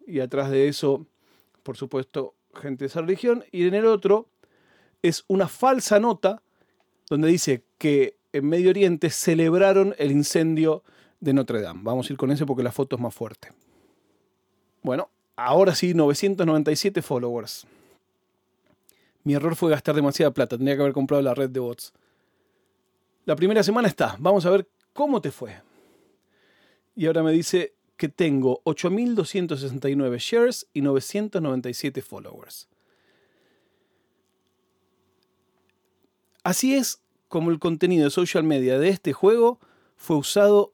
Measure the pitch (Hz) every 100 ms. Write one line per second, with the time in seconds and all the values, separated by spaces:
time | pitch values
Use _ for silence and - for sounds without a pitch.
0 | - 143 127 139 139 135 143 143 143 139
1 | - _ _ _ _ _ - 120 139 135
2 | 127 139 131 - _ - 143 127 139 170
3 | 165 190 240 233 - 180 180 202 226 208
4 | 190 214 - _ _ _ _ _ _ _
5 | 170 - - 190 175 - 254 240 - 208
6 | 233 202 - 113 _ _ _ _ _ _
7 | - 147 156 180 156 123 - _ 151 143
8 | 131 - _ 143 147 170 180 196 190 165
9 | 165 - 180 165 165 180 196 190 196 -
10 | 143 143 147 175 160 156 156 151 - _
11 | _ _ 147 135 120 113 87 90 110 127
12 | 120 139 131 143 143 127 123 - 135 120
13 | 120 - 110 - - _ _ _ _ _
14 | _ _ _ _ _ _ _ _ 135 123
15 | - _ _ - 123 160 190 - 180 170
16 | 143 143 196 190 165 156 151 151 196 180
17 | - 127 120 120 104 - - _ _ _
18 | _ _ _ _ _ _ _ _ _ _
19 | _ _ 147 143 160 165 165 143 160 147
20 | 143 - 151 131 120 123 135 139 143 139
21 | 135 143 135 127 131 131 120 120 - _
22 | _ _ _ _ _ _ _ _ _ _
23 | _ _ - 151 185 220 185 233 208 -
24 | 117 - 175 202 175 196 - _ _ -
25 | 294 240 151 - 113 90 _ _ _ _
26 | _ _ _ _ _ _ _ _ _ 220
27 | 160 160 160 160 160 185 151 _ _ -
28 | 147 - 160 135 127 - 160 151 175 202
29 | 247 220 170 190 170 139 135 127 139 139
30 | 127 120 - 233 247 - - 143 139 135
31 | - 208 214 185 151 127 123 120 143 -
32 | - 104 104 - - - - _ _ _
33 | _ _ _ _ _ _ _ _ _ _
34 | _ _ _ _ _ _ _ _ _ _
35 | _ _ _ _ _ _ _ _ _ _
36 | _ _ _ _ 180 175 262 269 - -
37 | _ _ _ 170 170 160 175 160 180 175
38 | 143 180 175 175 156 139 127 131 175 190
39 | 143 135 190 233 233 240 _ _ _ _
40 | - 151 - 202 208 208 -